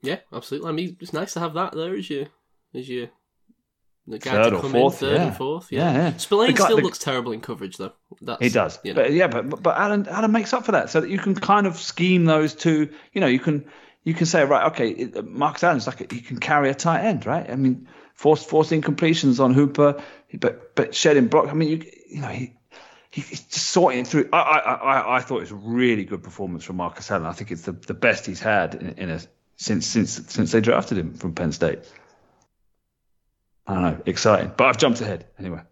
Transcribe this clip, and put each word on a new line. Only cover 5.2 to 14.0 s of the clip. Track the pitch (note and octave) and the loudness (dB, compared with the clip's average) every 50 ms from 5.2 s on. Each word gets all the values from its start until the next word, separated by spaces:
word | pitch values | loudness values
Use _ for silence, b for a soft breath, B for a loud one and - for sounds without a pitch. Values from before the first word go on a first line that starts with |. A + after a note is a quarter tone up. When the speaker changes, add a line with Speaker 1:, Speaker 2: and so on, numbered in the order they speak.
| F3 D3 | 0 0
Speaker 1:
and | G#2 - | -2 -6
fourth. | C3 C3+ D3+ E3+ - - | -6 -6 -6 -8 -8 -8
Yeah, | - C3 D#3+ F3 C#3+ | -4 -2 0 2 2
Speaker 2:
Yeah, | B2+ E3 E3+ | 2 2 0
yeah. | E3 - | -2 -4
Speaker 1:
Spillane | - - G3+ G3+ A3+ B3+ | -4 0 2 4 4 4
Speaker 2:
The | D#3+ - | 4 4
guy, | G3 | 4
Speaker 1:
still | E3+ D3+ | 6 6
Speaker 2:
the | D3 D3 | 4 4
Speaker 1:
looks | - - - | 2 -2 -4
terrible | - D3 C3+ B2+ A#2+ A#2+ | -6 -4 -2 -2 -2 -4
in | A2+ A2 | -8 -8
coverage, | - - A#2+ - G2 F#2+ - - | -8 -10 -10 -8 -8 -12 -10 -10
though. | G2 A#2 - _ _ _ - _ | -12 -12 -12 _ _ _ -20 _
That's, | - - A#2 - | -10 -10 -6 0
Speaker 2:
He | B2 B2 | 0 2
does, | A2+ A#2+ G2 D#2+ - - - | 2 2 0 0 -2 -8 -10
Speaker 1:
you | G2 - | -4 0
know. | - | 2
Speaker 2:
but | B2+ B2+ C#3+ | 2 4 4
yeah, | E3+ F#3 E3+ | 4 2 2
but, | A#2+ A#2 G#2 C3 D3+ - - | 2 -2 -4 -4 -8 -2 0
but | E3+ - - | 0 2 2
Allen, | F#3+ G3+ G#3 G3+ G3 - | 0 0 0 0 -2 -2
Allen | E3 G3 A3 A3 G#3 | -4 -2 0 2 2
makes | A#3 G#3+ - | 2 0 0
up | - B3 A#3 | -2 -4 0
for | - - | 2 2
that, | D#3 - - | 2 2 2
so | - E3 | 0 0
that | D#3 - | 0 0
you | F#3+ F#3+ | -4 -4
can | - G3+ F#3+ | -2 -2 -2
kind | - - - G3+ G#3 G3+ | -2 2 2 4 4 4
of | F#3+ E3+ E3+ | 2 -2 -4
scheme | - - - - F3+ F3+ F#3 F3+ E3+ | -10 -12 -4 0 2 4 4 6 6
those | E3 D#3 D#3 D3+ D#3 D#3 | 6 4 4 2 0 -2
two. | - - E3+ D#3+ D3+ D3+ D3 B B B B B | 0 0 2 2 2 0 -2 B B B B B
You | G3+ | 0
know, | F#3+ C#3 | 2 2
you | B2 C3 | 2 2
can, | - E3+ D3+ C#3+ C#3 B B B B B B B | 2 0 -2 -2 -4 B B B B B B B